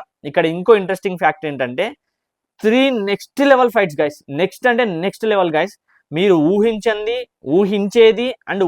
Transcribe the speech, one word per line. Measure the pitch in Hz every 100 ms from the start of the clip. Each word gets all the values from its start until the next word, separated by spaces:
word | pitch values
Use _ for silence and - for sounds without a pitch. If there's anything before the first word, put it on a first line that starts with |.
| - _
ఇక్కడ | 147 170 165
ఇంకో | 170 185 214
ఇంట్రెస్టింగ్ | 185 185 196 180
ఫ్యాక్ట్ | 165 - 156
ఏంటంటే | 139 123 127 214 294 _ _ _ _ _ _
త్రీ | 214 247 269 240
నెక్స్ట్ | 196 202 - -
లెవెల్ | 285 262 247
ఫైట్స్ | 220 185 147
గైస్, | 151 - - 139
నెక్స్ట్ | 190 - 247
అంటే | 233 233 160
నెక్స్ట్ | 190 - 220
లెవెల్ | 202 180
గైస్. | 156 185 - _ _ -
మీరు | 151 202 170 151
ఊహించంది, | 202 226 220 226 214 214 247 240 _ 123
ఊహించేది | 170 196 208 202 240 226 214 254 - -
and | 190